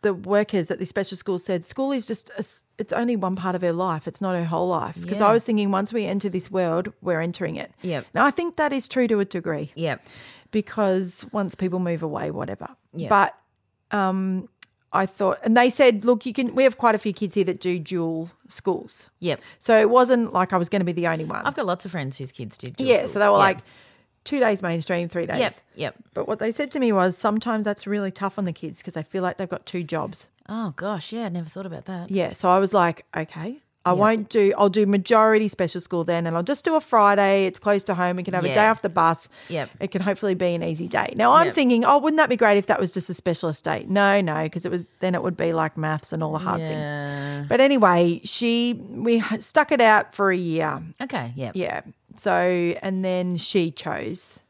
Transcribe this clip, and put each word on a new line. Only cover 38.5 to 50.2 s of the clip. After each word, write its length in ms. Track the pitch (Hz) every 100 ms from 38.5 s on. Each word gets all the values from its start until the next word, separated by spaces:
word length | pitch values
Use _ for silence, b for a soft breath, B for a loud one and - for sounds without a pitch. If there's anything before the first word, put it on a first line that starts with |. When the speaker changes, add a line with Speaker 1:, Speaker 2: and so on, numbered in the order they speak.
| 131
Speaker 2:
Yeah. 140 | 214
Speaker 1:
off 100 | 220
the 80 | 196
bus. 360 | 170 165 165 - B B
Speaker 2:
Yep. 220 | 160 127 -
Speaker 1:
It 100 | 156
can 120 | 190
hopefully 320 | 185 196 208
be 200 | 185 180
an 80 | 170
easy 240 | 165 160 175
day." 280 | 165 - -
Now, 160 | 233
I'm 140 | 302 339
Speaker 2:
Yep. 80 |
Speaker 1:
thinking, 300 | 330 254 240 254
"Oh, 100 | 285
wouldn't 220 | 302 311
that 100 | 302
be 80 | 240
great 220 | 226 202
if 80 | 196
that 120 | 208
was 120 | 185
just 180 | 196 -
a 60 |
specialist 500 | 175 - - 170 151
day?" 220 | 165 151 -
No, 320 | 196 202 202
no, 260 | 180 156 160
'cause 160 | 175 175
it 40 |
was, 160 | 175 170 _
then 140 | 185
it 80 | 175
would 140 | 180 170
be 180 | 165
like 240 | 165 156 -
maths 340 | 156 156 -
and 100 | 160
all 100 | 160
the 60 | 156
hard 200 | 180 165
things. 240 | 160 156 147
Speaker 2:
Yeah. 600 | 147 143 143 143 143 143
Speaker 1:
But 140 | 240
anyway, 580 | 269 269 208 175 175 170
she, 500 | - - 240 233 240 240 202
we 260 | - 226 233 -
h-, 80 | 220
stuck 320 | - - 294
it 80 | 285
out 340 | 226 214 -
for 160 | -